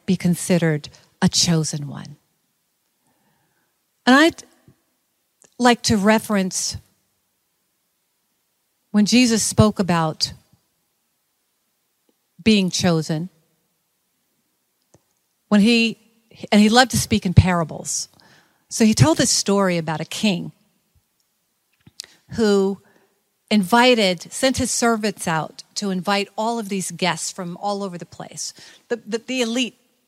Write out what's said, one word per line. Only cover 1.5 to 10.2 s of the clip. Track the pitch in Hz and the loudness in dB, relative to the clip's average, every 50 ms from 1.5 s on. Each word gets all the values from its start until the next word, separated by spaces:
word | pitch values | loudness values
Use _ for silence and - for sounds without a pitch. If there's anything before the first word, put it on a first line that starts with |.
| 170 160 156 - - 151 143 139 | 0 0 -2 -4 -6 -8 -10 -12
one. | 135 147 147 143 147 - _ _ _ _ _ _ _ _ _ _ _ _ _ _ _ _ _ _ _ _ _ _ _ _ _ _ _ _ _ _ _ _ _ _ _ _ - | -12 -14 -16 -18 -20 -20 _ _ _ _ _ _ _ _ _ _ _ _ _ _ _ _ _ _ _ _ _ _ _ _ _ _ _ _ _ _ _ _ _ _ _ _ -4
And | - 247 | 0 2
I'd | 277 311 339 - - - _ _ _ _ _ _ _ _ _ _ _ _ _ _ _ _ _ _ _ _ _ _ - | 2 2 2 0 -4 -12 _ _ _ _ _ _ _ _ _ _ _ _ _ _ _ _ _ _ _ _ _ _ 0
like | 240 247 240 233 - | 2 2 2 2 0
to | - 233 | -2 0
reference | 208 190 214 220 226 - - 214 202 190 190 - - - - - - - _ _ _ _ _ _ _ _ _ _ _ _ _ _ _ _ _ _ _ _ _ _ _ _ _ _ _ _ _ _ _ _ _ _ _ _ _ _ _ _ _ | 2 2 2 2 2 0 -2 -2 -2 -2 -4 -4 -6 -8 -8 -8 -10 -14 _ _ _ _ _ _ _ _ _ _ _ _ _ _ _ _ _ _ _ _ _ _ _ _ _ _ _ _ _ _ _ _ _ _ _ _ _ _ _ _ _
when | - 208 208 | 0 0 2
Jesus | 185 - 240 254 240 226 214 - | 2 4 4 4 4 2 0 -2
spoke | - - - 214 214 208 - | 0 2 4 4 4 2 0
about | 208 170 180 170 160 160 151 - | -2 -2 0 -2 -2 -2 -4 -6